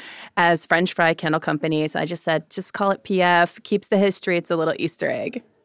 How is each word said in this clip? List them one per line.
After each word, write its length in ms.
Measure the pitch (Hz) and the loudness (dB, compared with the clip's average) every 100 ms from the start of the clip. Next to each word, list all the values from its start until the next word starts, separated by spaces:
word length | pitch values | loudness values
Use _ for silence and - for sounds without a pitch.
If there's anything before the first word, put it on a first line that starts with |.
| - - - - | -6 -18 -8 2
as 300 | 175 165 - | 4 4 2
French 260 | 165 185 | 0 0
Fry 220 | - 165 | 2 2
Candle 260 | - 160 160 | 2 0 -2
Company. 460 | 160 151 160 156 151 | -2 -2 -2 -2 -2
So 120 | 165 | -2
I 40 | |
just 200 | 156 175 | -4 -4
said, 260 | - 156 - | -2 -2 -4
"Just 240 | - - | -10 -8
call 160 | - 202 | -2 -2
it 120 | 196 | -2
P 200 | - 190 | -2 2
F, 400 | 180 175 175 - | 4 4 4 0
keeps 260 | - 202 - | -2 -2 2
the 100 | 202 | 2
history. 380 | 202 - 196 175 | 2 0 -2 -2
It's 140 | 170 | 0
a 60 | 165 | -2
little 180 | 160 - | 0 -2
Easter 300 | 160 - 143 | -4 -4 -4
egg." 340 | 123 151 240 - _ | -4 -6 -8 -14 _